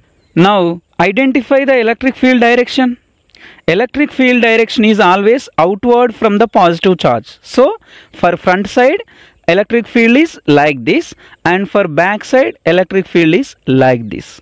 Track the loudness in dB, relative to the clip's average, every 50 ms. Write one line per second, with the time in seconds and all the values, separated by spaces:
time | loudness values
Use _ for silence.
0 | _ _ _ _ _ _ -2 0 2 2 2 0 0 -2 -4 -8 _ _ _ -2
1 | -2 -2 0 0 -2 0 0 -2 -2 0 0 0 0 0 0 0 0 -2 -2 -2
2 | -4 -6 -4 0 0 2 2 2 2 2 2 0 0 -2 -2 -2 -2 -2 -2 -6
3 | _ _ _ _ _ _ _ _ -20 -20 -20 _ -4 -2 -2 -2 -2 -4 -2 -4
4 | -4 -4 -2 0 0 2 2 2 2 2 2 0 0 -2 0 0 0 2 2 2
5 | 2 2 2 2 2 0 0 0 -2 -6 -4 -2 0 0 -2 -2 -2 0 0 2
6 | 0 0 -2 -2 -2 0 0 0 0 0 2 2 2 2 0 0 0 -2 0 0
7 | 0 -2 -2 -2 -4 -10 -20 _ _ -6 0 0 0 0 0 -4 _ _ -20 -20
8 | -20 _ -10 -4 -2 -2 -2 -2 -2 -2 -2 -2 -2 -4 0 0 0 2 0 -2
9 | -6 _ _ -20 -20 _ _ _ _ -2 -2 -2 -2 -2 -2 -4 -4 -2 -2 0
10 | 2 2 2 2 2 0 -4 -8 -2 0 2 2 2 0 -2 -4 -2 -2 -2 -2
11 | -2 -6 -12 _ -20 -20 -12 _ -2 -2 -2 -2 -2 -2 -2 -2 -2 -2 0 -2
12 | -2 -2 -2 -4 -6 -2 0 0 0 0 -4 _ -2 -2 0 0 0 -2 -2 -6
13 | -4 -2 -2 0 0 2 0 0 -2 -4 -10 _ -4 -2 0 2 2 2 0 -2
14 | -4 -8 -12 -14 -14 -16 -20 -20